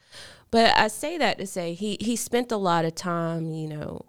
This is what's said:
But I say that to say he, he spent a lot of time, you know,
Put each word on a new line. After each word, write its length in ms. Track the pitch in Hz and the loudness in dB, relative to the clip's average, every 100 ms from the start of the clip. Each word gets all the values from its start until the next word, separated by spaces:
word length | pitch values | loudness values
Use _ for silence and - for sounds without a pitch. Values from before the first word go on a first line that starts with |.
| _ - - - - | _ -20 -20 -20 0
But 240 | 233 226 - | 4 6 6
I 120 | 214 | 4
say 320 | - 294 339 | 2 -4 0
that 180 | 233 - | 0 0
to 80 | 196 | -4
say 300 | - 170 170 | -6 -6 -4
he, 220 | 208 202 | -4 -2
he 140 | 208 233 | -2 -2
spent 360 | - 240 247 | 0 -2 0
a 60 | 220 | 0
lot 260 | 190 170 160 | 2 2 2
of 100 | 165 | -2
time, 560 | 180 170 165 165 165 | -4 -2 -2 -2 -4
you 160 | 160 156 | -6 -6
know, 380 | 151 - - | -8 -8 -10